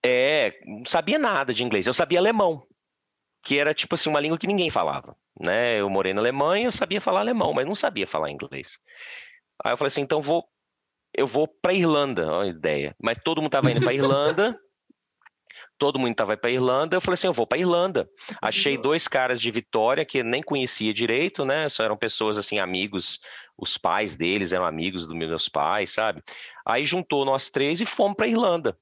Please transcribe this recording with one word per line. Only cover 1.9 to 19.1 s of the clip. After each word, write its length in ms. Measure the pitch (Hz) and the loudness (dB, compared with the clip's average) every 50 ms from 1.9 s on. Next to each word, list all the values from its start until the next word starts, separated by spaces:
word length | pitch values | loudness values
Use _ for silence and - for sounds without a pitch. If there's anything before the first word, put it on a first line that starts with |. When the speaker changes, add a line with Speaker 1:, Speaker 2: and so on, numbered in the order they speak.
| 127 | 2
Speaker 1:
sabia 240 | - 170 139 165 175 | 0 0 2 2 2
alemão, 440 | 185 214 226 220 208 175 160 139 - _ _ _ _ _ _ _ _ _ _ _ _ _ _ _ | 4 2 2 2 2 0 0 -4 -10 _ _ _ _ _ _ _ _ _ _ _ _ _ _ _
que 160 | _ - 139 143 | _ 0 0 2
era, 140 | 147 151 | 2 2
tipo 220 | 151 - - - - | 0 0 -2 -2 -2
assim, 140 | 165 - 156 | -2 0 2
uma 100 | 151 147 | 2 2
língua 180 | 143 156 165 165 | 2 0 -2 -2
que 80 | - | -2
ninguém 220 | 175 208 196 180 160 | -2 0 0 0 0
falava, 460 | - 101 87 76 69 67 - - - _ _ _ _ - | 0 0 0 0 -2 -4 -8 -14 -20 _ _ _ _ -6
né? 400 | 80 85 95 113 120 120 117 107 | -2 0 0 2 2 2 2 2
Eu 80 | 101 101 | 0 0
morei 240 | 98 98 92 95 | 0 0 0 2
na 80 | 95 101 | 0 2
Alemanha, 460 | 110 120 131 139 143 156 180 208 233 | 0 0 2 2 2 2 2 2 0
eu 60 | 247 | -2
sabia 280 | - - 240 - 190 208 | 0 -2 -2 -2 -2 -2
falar 200 | - - 185 190 | 0 0 0 0
alemão, 320 | 208 226 247 226 190 165 - | 0 0 0 0 0 0 0
mas 120 | - 131 | 0 -2
não 80 | 151 214 | -2 -2
sabia 320 | - - - 185 104 95 | -2 -2 -2 0 -2 -4
falar 240 | - - 78 78 73 | -2 -2 -4 -4 -4
inglês. 480 | 73 69 71 69 69 69 65 - - - _ _ - - - - - - - - - _ _ _ _ _ - | -6 -8 -10 -10 -10 -12 -12 -12 -16 -18 _ _ -20 -20 -18 -16 -16 -18 -18 -20 -20 _ _ _ _ _ -2
Aí 80 | - | -2
eu 40 | 120 | 0
falei 120 | - 151 135 | 0 0 -2
assim: 140 | - 151 | 0 -2
então 180 | 139 135 160 151 | -2 0 -2 -2
vou, 240 | 143 143 160 170 - _ _ _ _ _ _ _ _ _ _ _ _ _ - | 0 0 0 0 -2 _ _ _ _ _ _ _ _ _ _ _ _ _ -2
eu 120 | - 135 | 0 0
vou 220 | 135 - 143 156 156 | 2 2 0 0 0
pra 240 | _ _ - 175 | _ _ 0 2
Irlanda, 580 | 185 196 175 165 151 147 143 139 123 92 82 78 | 4 4 4 4 4 4 2 0 0 -2 0 0
ó 100 | 78 87 | 0 0
a 40 | 101 | 0
ideia. 480 | 98 85 78 76 80 76 71 71 73 - _ | -2 -4 -2 -2 -2 0 0 -2 -4 -8 _
Mas 160 | - 113 117 - | -4 -4 -4 -2
todo 220 | _ 160 165 156 | _ -2 -2 0
mundo 80 | 156 151 | -2 0
tava 200 | - 139 135 131 | 0 2 2 2
indo 100 | 120 120 | 2 2
pra 120 | 123 123 127 | 2 2 2
Irlanda, 640 | 139 139 135 135 139 143 156 156 170 202 233 233 - | 2 2 2 4 4 2 2 2 2 0 0 -2 -6
Speaker 2:
<laughs> 80 | _ _ _ _ _ _ _ _ _ _ _ _ _ - _ _ _ _ - - - - _ _ | _ _ _ _ _ _ _ _ _ _ _ _ _ -20 _ _ _ _ -20 -20 -20 -20 _ _
Speaker 1:
todo 200 | 143 139 135 135 | 0 2 2 2
mundo 160 | 127 120 113 | 0 0 2
tava 220 | - 113 98 107 | 0 2 0 0
pra 140 | - - 120 | 0 0 0
Irlanda, 460 | 123 127 127 127 127 135 151 160 170 | 2 2 2 4 4 2 2 2 0
eu 40 | 185 | 0
falei 140 | - - 185 | 2 0 0
assim, 120 | 175 - | 2 0
eu 60 | 185 | 0
vou 140 | 160 - 113 | 2 0 0
pra 120 | - - 151 | 0 2 0
Irlanda. 500 | 180 180 170 170 175 196 175 127 82 - _ _ - - 214 - | 2 2 4 4 2 2 0 -2 -2 -2 _ _ -14 -14 -12 -4
Achei 360 | - 107 110 - - 143 139 | -4 -2 0 2 2 2 0
Speaker 2:
Uhum. 60 | 127 | 0
Speaker 1:
dois 240 | 127 139 151 165 - | 0 0 2 2 0
caras 320 | - | 0